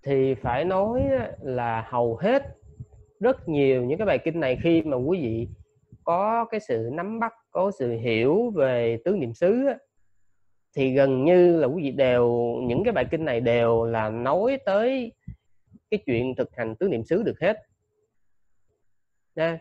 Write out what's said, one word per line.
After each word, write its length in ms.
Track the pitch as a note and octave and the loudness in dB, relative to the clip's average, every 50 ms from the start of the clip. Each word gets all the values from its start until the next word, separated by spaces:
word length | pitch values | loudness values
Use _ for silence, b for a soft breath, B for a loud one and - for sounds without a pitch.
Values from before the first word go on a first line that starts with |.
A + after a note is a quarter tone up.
Thì 320 | _ C#3+ C#3 C3+ C3 C3+ C3 | _ 0 2 2 2 2 0
phải 300 | B2+ - B2+ A#2+ C3 D#3+ | -2 -2 -2 -2 0 -2
nói 380 | F3+ F#3+ F#3+ G3 G#3+ A#3 B3+ | 0 0 0 0 0 0 -2
á, 300 | C#4 C#4 C4+ B3+ A#3 - - - | 0 0 0 -2 -2 -6 -10 -10
là 440 | - C#3 B2+ B2 A#2+ A#2+ A2+ A2+ A2 - | -8 -6 -4 -4 -2 -2 -2 -4 -6 -4
hầu 280 | B2+ B2 A#2+ A#2+ A2+ | -2 0 0 0 0
hết 260 | A2 D#3+ G#3 B3+ F3+ F3+ - - _ _ - - - - _ - - - _ _ _ | 0 0 0 0 0 -2 -4 -18 _ _ -20 -20 -20 -20 _ -20 -20 -20 _ _ _
rất 280 | G3 B3 C4 B3 - F3 | 0 0 0 0 -4 -2
nhiều 360 | D#3 C#3+ C#3 C3+ C3 B2+ B2 | 0 2 4 4 4 2 2
những 140 | A#2+ D3 F#3 | -2 -2 -2
cái 80 | A3 | 0
bài 120 | G3 D3+ B2+ - | 0 0 0 -2
kinh 160 | E3 D#3 E3+ | -4 -4 -2
này, 180 | D3+ C3 B2+ - | -2 -2 -2 0
khi 200 | - E3+ E3+ E3 | 2 2 2 2
mà 140 | D#3+ D#3 C#3 | 2 0 -2
quý 220 | B2+ B2+ D3+ F#3 F#3 | -2 -2 -2 -2 -2
vị 260 | C#3+ A2+ A2+ A2+ A#2 G#2 - _ - _ _ _ _ _ - _ _ | -2 -4 -4 -4 -6 -8 -12 _ -20 _ _ _ _ _ -20 _ _
có 400 | - E3+ F3+ G3 G#3+ A3+ A#3 A3+ A3+ | -2 -2 0 0 0 0 -2 -4 -4
cái 100 | A3+ G#3+ | -6 -8
sự 300 | - - C3 A2+ A2+ A#2+ | -4 -4 -4 -4 -4 -4
nắm 280 | C#3 E3 F3 G3+ A3 A3+ | -6 -8 -8 -8 -6 -6
bắt, 120 | A3+ A3+ - _ _ _ | -6 -6 -6 _ _ _
có 200 | _ F3 F#3 G3+ G3 - | _ -2 -2 -2 -2 -4
sự 140 | C3 A#2+ | -4 -4
hiểu 580 | A#2 A2+ A#2 B2 A2+ A2 A#2 C3+ D#3+ G#3 A#3+ A#3+ | -4 -4 -2 0 0 2 2 2 2 2 0 -2
về 480 | G#3+ E3 C#3 C3 B2+ A#2+ A#2 A2+ A#2 A2+ _ | 0 0 0 2 2 0 0 0 -2 -2 _
tứ 120 | F3 G#3 | -2 -2
niệm 180 | G3 C#3 A#2 A#2 | -2 -2 -6 -4
xứ 320 | - E3+ F3+ A3 B3 C4+ | 0 2 2 2 2 0
á, 120 | C#4 - - _ _ _ _ _ _ _ _ _ _ _ _ _ _ _ _ _ _ _ | -2 -4 -4 _ _ _ _ _ _ _ _ _ _ _ _ _ _ _ _ _ _ _
thì 200 | D3 C3+ C3 B2+ | -2 0 2 4
gần 300 | C#3 C#3 C3+ C3+ B2+ C3 | 4 4 4 4 2 4
như 360 | E3 F3+ F3+ F3 F3+ E3+ E3 | 6 6 8 8 6 6 4
là 60 | D3 | 2
quý 160 | B2 C#3+ F#3 | 0 0 -2
vị 80 | D#3 C#3 | -4 -4
đều, 680 | B2 C3+ C3+ B2+ B2 B2 A#2+ A#2+ A#2+ A#2+ A#2+ A#2+ A#2 B2 | 0 2 2 4 4 4 4 2 2 0 0 -2 -2 -2
những 220 | B2+ A#2+ A#2+ C#3+ G#3 | -2 -2 -2 0 0
cái 80 | A#3+ | 0
bài 140 | A3 C3+ B2+ B2 | 0 0 -2 -2
kinh 140 | - D#3 D#3+ | -2 -4 -2
này 160 | D3+ B2 A#2 | -2 -2 0
đều 440 | B2 A#2+ A#2 A#2+ A#2 A#2 A#2 A2+ A#2 | 2 2 4 4 4 4 4 2 2
là 240 | A#2 A#2 A2+ A2 G#2+ | 0 -2 -2 -2 -2
nói 500 | G#2+ A2+ A#2+ C3 D3 F3+ G#3 B3 C#4 C4+ - | -4 -4 -2 0 0 0 0 0 -2 -2 -2
tới 480 | G3 F#3+ G3+ A3 B3+ C4+ C4 B3 A3+ - _ _ - - _ _ _ _ _ _ _ _ - _ _ | -2 0 0 0 0 -2 -4 -6 -8 -14 _ _ -18 -18 _ _ _ _ _ _ _ _ -20 _ _
cái 100 | - - - | -6 -6 -2
chuyện 280 | - A#2+ A#2 B2 C3 B2+ | -2 -2 0 0 -2 -2
thực 220 | - B2+ - _ | -4 -6 -6 _
hành 200 | - A#2 A2+ A2+ | -8 -8 -8 -4
tứ 120 | - F3+ G3 | -4 -2 -2
niệm 160 | D3+ A2+ A2 | -2 -4 -2
xứ 180 | - D#3+ F#3+ | -2 -2 0
được 180 | G3 C#3 - - | 0 -2 -4 -2
hết. 160 | D#3 F#3 G#3+ - - _ _ _ _ _ _ _ _ _ _ _ _ _ _ _ _ _ _ _ _ _ _ _ _ _ _ _ _ _ _ _ _ _ _ | -2 -2 -2 -2 -10 _ _ _ _ _ _ _ _ _ _ _ _ _ _ _ _ _ _ _ _ _ _ _ _ _ _ _ _ _ _ _ _ _ _
Nha. 240 | D#3+ D#3+ E3 E3 E3 | -4 -2 -2 -4 -6